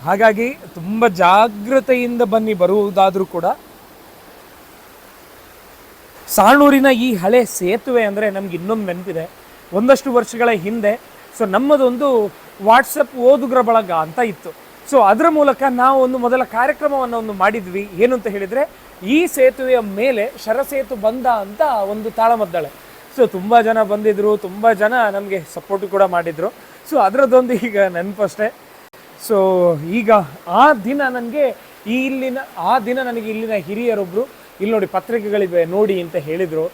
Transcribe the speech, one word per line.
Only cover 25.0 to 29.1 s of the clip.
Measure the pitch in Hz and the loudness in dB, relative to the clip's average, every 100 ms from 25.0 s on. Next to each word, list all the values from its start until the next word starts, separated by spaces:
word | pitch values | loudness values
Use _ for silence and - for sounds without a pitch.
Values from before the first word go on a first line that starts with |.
| 220 | 0
ನಮ್ಗೆ | 196 202 190 156 | -2 -6 -8 -8
ಸಪೋರ್ಟ್ | - - 196 190 | -16 -6 -6 -4
ಕೂಡ | 190 | 0
ಮಾಡಿದ್ರು. | 190 180 170 156 185 - - - - | 2 0 -4 -4 -6 -8 -20 -20 -4
So | 302 | 0
ಅದ್ರದ್ದೊಂದು | 196 233 269 254 247 | 2 2 4 4 4
ಈಗ | 240 233 202 | -2 -2 0
ನೆನಪಷ್ಟೇ. | 196 170 185 196 202 - 214 - - - - - - | 0 -2 -8 -4 -4 -2 -6 -6 -20 -20 -20 -20 -20